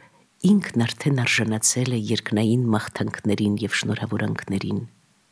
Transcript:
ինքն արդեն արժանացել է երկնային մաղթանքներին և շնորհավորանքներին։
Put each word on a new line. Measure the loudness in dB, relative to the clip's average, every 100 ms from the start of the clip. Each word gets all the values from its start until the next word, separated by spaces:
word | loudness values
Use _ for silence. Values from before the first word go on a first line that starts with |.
| -6 _ _ _
ինքն | 4 4 2 0
արդեն | 0 0 0 0
արժանացել | 2 0 0 0 0 0 0
է | -2
երկնային | -2 -2 0 2 4 4
մաղթանքներին | 2 0 -2 -6 -6 -4 -2 0 0 0
և | -2
շնորհավորանքներին։ | -4 -4 -4 -4 -2 -2 -4 -4 -4 -2 -4 -6 _ _ _ _